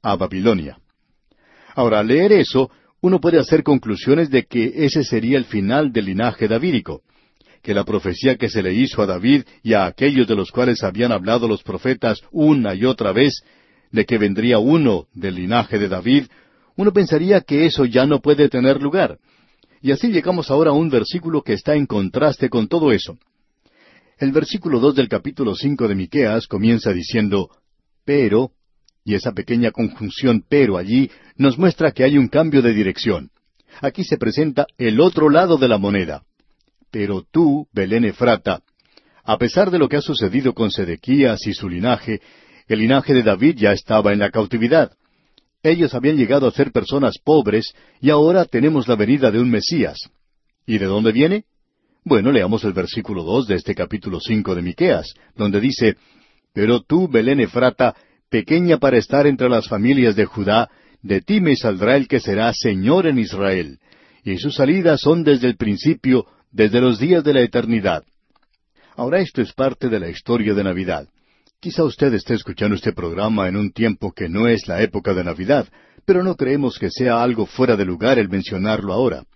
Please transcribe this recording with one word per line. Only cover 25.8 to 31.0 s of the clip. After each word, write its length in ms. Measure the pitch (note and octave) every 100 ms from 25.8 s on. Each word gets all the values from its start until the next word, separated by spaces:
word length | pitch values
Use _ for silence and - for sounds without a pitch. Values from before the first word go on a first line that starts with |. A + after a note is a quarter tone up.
| A#2
de 80 | G2
Miqueas 520 | F2+ D3 A#2 A2+ -
comienza 460 | G2+ A2 A#2 A2
diciendo, 560 | F2+ D#2 A2+ G#2 G2 F#2 _ _ _ _ _ -
"pero", 460 | C#3+ A2+ G#2+ C3 _ _ _ _ _
y 100 | -
esa 200 | G2+ B2
pequeña 380 | G2 F#2+ A#2+ A#2
conjunción 720 | - A2 - G#2 - C3 A2+ -
"pero" 300 | D3 B2 F#2
allí 340 | F#2 B2